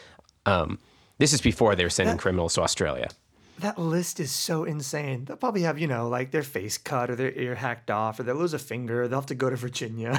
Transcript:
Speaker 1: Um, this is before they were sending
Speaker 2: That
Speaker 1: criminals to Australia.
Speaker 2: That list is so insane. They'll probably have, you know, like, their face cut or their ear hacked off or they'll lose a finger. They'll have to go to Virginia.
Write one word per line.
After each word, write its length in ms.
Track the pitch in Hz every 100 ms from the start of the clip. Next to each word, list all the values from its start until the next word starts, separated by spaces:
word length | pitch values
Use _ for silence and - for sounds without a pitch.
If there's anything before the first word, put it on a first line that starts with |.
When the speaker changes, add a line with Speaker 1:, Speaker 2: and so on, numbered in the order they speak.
| - - _ _ 101
Speaker 1:
Um, 320 | 92 76 - _ _ _ -
this 140 | 147
is 80 | 139
before 340 | 123 - 113
they 80 | 92
were 80 | 87
sending 240 | - 95
Speaker 2:
That 80 | -
Speaker 1:
criminals 320 | - 92 82
to 80 | -
Australia. 460 | 82 - 82 65 - - _ _ _ -
Speaker 2:
That 180 | 202 214
list 440 | 165 170 175 -
is 100 | 139
so 320 | - - 160
insane. 600 | - 147 135 151 143 127
They'll 120 | 139 -
probably 260 | 254 208
have, 180 | 170 147
you 80 | 160
know, 200 | 120 117
like, 220 | 123 131
their 140 | 156
face 340 | 135 98 104 -
cut 320 | - 131 123
or 60 | 120
their 160 | 131
ear 240 | - 123 120
hacked 340 | 127 120 -
off 300 | 107 110 110
or 20 |
they'll 140 | 120 139
lose 180 | 175
a 40 | 151
finger. 480 | - 117 120 120 123
They'll 100 | 131
have 80 | 135
to 80 |
go 160 | 127 131
to 60 | 123
Virginia. 600 | 123 - 117 113 113